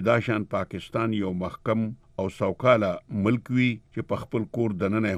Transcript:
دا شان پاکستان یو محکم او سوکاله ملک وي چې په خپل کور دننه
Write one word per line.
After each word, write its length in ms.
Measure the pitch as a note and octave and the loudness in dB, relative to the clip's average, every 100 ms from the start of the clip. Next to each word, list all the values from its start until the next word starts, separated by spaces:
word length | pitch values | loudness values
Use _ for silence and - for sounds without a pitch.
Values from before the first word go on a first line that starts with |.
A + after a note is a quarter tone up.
| G2 | 2
دا 80 | A#2 A2+ | 2 2
شان 200 | A2 G#2 G2 | -2 -2 -4
پاکستان 580 | F#2 F#2+ - A#2+ A2+ G#2+ | -4 -8 -6 -4 -2 0
یو 120 | F#2+ F2+ | -2 -2
محکم 440 | F#2+ - - A2+ A2 A#2+ _ - | -4 -6 -2 0 -2 -6 _ -6
او 40 | F#2+ - | -6 -2
سوکاله 500 | G2 F#2 B2+ A#2 G2 F2 - G#2 G2+ | -4 2 4 4 4 -2 -6 -2 0
ملک 220 | A#2+ - | 0 0
وي 160 | B2+ B2 | 2 2
چې 380 | A2+ - - - | 0 -8 -10 -4
په 140 | - | -6
خپل 200 | - B2 G#2+ - | -4 -4 -4 -2
کور 180 | A2+ F#2 | -2 0
دننه 320 | G2 G#2+ G#2+ | 0 0 0